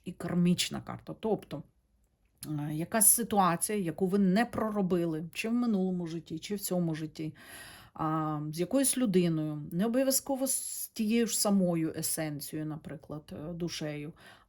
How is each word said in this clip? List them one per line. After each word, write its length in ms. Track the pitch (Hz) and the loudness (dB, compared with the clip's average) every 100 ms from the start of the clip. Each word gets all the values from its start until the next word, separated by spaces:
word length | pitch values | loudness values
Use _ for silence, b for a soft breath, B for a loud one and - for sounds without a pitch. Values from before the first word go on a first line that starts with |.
| - | -12
і 60 | |
кармічна 720 | 175 170 175 175 175 - 143 | -8 -2 2 4 4 0 -4
карта. 340 | - 117 - 160 | -8 -10 -10 -6
Тобто, 440 | 220 196 - 143 - _ _ _ _ _ _ _ - | -2 -2 -2 -10 -12 _ _ _ _ _ _ _ -6
е, 220 | 151 147 | -4 -2
якась 340 | 151 170 226 208 | -4 -2 2 4
ситуація, 720 | - 233 208 180 175 - 214 | 4 2 4 4 4 0 -2
яку 280 | 170 156 190 | -2 0 0
ви 120 | 202 | 4
не 260 | 190 190 233 | 4 4 2
проробили, 840 | - 220 208 185 180 170 156 165 | 0 -2 0 2 2 2 -2 -6
чи 160 | - 226 | -6 -2
в 40 | |
минулому 540 | 240 240 196 185 180 170 | 0 2 2 2 0 -4
житті, 320 | 165 160 160 | -6 -6 -8
чи 160 | - 208 | -6 -6
в 40 | |
цьому 360 | - 185 170 156 | -2 0 0 0
житті, 380 | 156 - 156 B B B B B B | -4 -6 -8 B B B B B B
а, 460 | - 156 160 156 151 151 | -4 -2 0 0 -2 -4
з 80 | 156 | -4
якоюсь 380 | 175 269 269 - | 0 2 2 2
людиною, 640 | 254 185 175 156 156 151 151 | 2 4 4 2 -2 -4 -6
не 140 | 170 226 | -2 0
обов'язково 640 | 240 269 269 - 262 262 | 2 2 2 0 -2 -2
з 400 | - - - - | -2 -6 -10 -8
тією 400 | - 214 233 226 | -2 2 2 2
ж 120 | - | 2
самою 540 | 208 196 180 170 160 - | 4 4 4 2 0 -2
есенцією, 680 | 160 - 156 147 - 156 156 | -4 -2 -4 -4 -6 -6 -4
наприклад, 640 | 151 - 147 - 151 151 | -6 -8 -12 -10 -12 -10
е, 220 | 180 151 | -10 -8
душею, 600 | 170 170 - 156 147 147 B B B | -6 -6 -4 -6 -6 -8 B B B